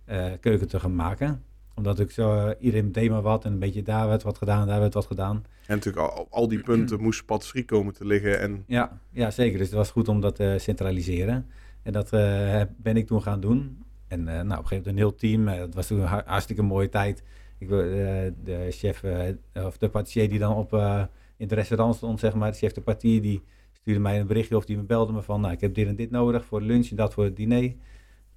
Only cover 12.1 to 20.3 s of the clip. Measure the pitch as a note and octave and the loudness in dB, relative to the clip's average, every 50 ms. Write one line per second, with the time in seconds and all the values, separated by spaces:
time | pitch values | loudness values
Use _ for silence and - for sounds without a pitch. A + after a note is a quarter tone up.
12.1 | - G#2+ G#2 G2+ G2+ G2 G2+ G2 G2+ G#2 G2+ F#2+ - - - A2+ A2 A2+ A2 - | 2 2 4 4 2 2 2 2 2 2 0 0 -4 -4 -2 0 2 2 2 2
13.1 | A2 G#2+ - G#2 G2+ G2 F#2 G#2 A#2+ C#3 C#3+ C3+ - - - - - - - - | 0 0 0 0 -2 0 2 2 2 2 0 -4 -10 -14 -18 -20 -20 -20 -12 -8
14.1 | F2+ E2+ E2 E2 E2 E2 F2 G#2 F#2 - - - G2 F#2+ F2 G2+ G2 G2 G#2+ G2+ | -6 -6 -4 -4 -4 -4 -2 -2 -4 -4 -2 -4 -4 -2 -2 -2 0 2 2 2
15.1 | G2 - - A2 A2 A2 A2 G#2 F#2 F2 F2+ E2+ E2 F#2 F2 - G#2+ G2 F#2 D#2+ | 2 0 0 2 4 4 2 2 0 -2 -6 -6 -6 -6 -2 0 0 0 2 2
16.1 | G2+ G#2 - - F#2+ G2 - - G#2 G2+ G#2 G2 F#2+ G2 G2 F#2+ - G2+ G2+ G2+ | 0 -2 -2 -2 -2 -2 -2 -2 -2 0 0 2 2 2 0 2 0 0 0 0
17.1 | G2 - - - - - - - - - F#2+ F#2 G2+ G2 F2 F2 F#2+ G2+ G2 F#2+ | -2 -6 -10 -18 -20 -20 -20 -20 -18 -14 -4 0 0 2 2 2 0 0 0 0
18.1 | F#2+ F#2+ F#2+ F#2 E2+ E2+ F2 F#2 F2+ F2 F2+ F2+ - - - G2 F2+ - - F#2+ | 0 -2 -2 -4 -6 -8 -8 -6 -6 -4 -4 -6 -4 -2 -2 -2 -2 -2 -4 -4
19.1 | F2 F2 F2 F#2 G2 - - - - F#2+ F#2 F#2 - - A2+ G#2 - G#2 G2+ - | -2 -2 -2 -4 -6 -6 -10 -12 -8 -8 -6 -8 -2 -2 -2 0 0 -2 -4 -2
20.1 | - A#2 G#2+ G#2 | 0 0 2 2